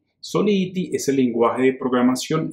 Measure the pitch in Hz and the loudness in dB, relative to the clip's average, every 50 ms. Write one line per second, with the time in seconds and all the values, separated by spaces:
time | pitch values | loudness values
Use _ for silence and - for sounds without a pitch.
0 | _ _ _ _ - - - 165 196 214 202 190 185 - 185 185 175 - - - | _ _ _ _ -10 -4 -2 0 2 2 2 0 0 -2 -4 -4 -4 -4 -4 -4
1 | - - 135 139 127 120 113 117 120 120 120 123 131 131 131 - 135 127 127 123 | -2 0 2 2 2 2 2 2 2 2 2 2 2 2 2 0 -2 -2 0 2
2 | 123 127 131 - - - 156 160 160 - | 2 2 2 0 -2 -4 -2 -2 -2 -4